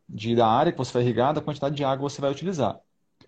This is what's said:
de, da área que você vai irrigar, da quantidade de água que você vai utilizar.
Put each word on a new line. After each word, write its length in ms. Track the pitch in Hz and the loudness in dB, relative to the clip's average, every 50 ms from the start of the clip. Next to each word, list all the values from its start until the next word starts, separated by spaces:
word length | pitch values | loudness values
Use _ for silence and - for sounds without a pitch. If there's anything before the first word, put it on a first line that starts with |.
| _ | _
de, 280 | - - - 110 117 117 | -16 -14 -8 -4 0 4
da 120 | 117 113 | 4 6
área 240 | 110 113 135 156 170 | 6 6 4 4 2
que 60 | 165 | 0
você 160 | - 123 - - | -2 -6 -2 0
vai 80 | 123 123 | 0 0
irrigar, 300 | 123 107 117 123 143 156 | 2 2 2 2 2 0
da 80 | 151 | -2
quantidade 340 | 151 156 143 - 139 143 151 | -4 -6 -6 -4 -4 -4 -2
de 80 | 143 143 | -2 -2
água 240 | 131 135 135 143 | -2 -2 -2 -4
que 60 | 139 - | -6 -4
você 80 | - | -2
vai 100 | 143 139 | -2 -2
utilizar. 480 | 131 135 160 190 185 147 117 95 - - _ _ _ _ _ _ _ _ _ | -2 -2 -6 -6 -2 -2 -2 -2 -2 -6 _ _ _ _ _ _ _ _ _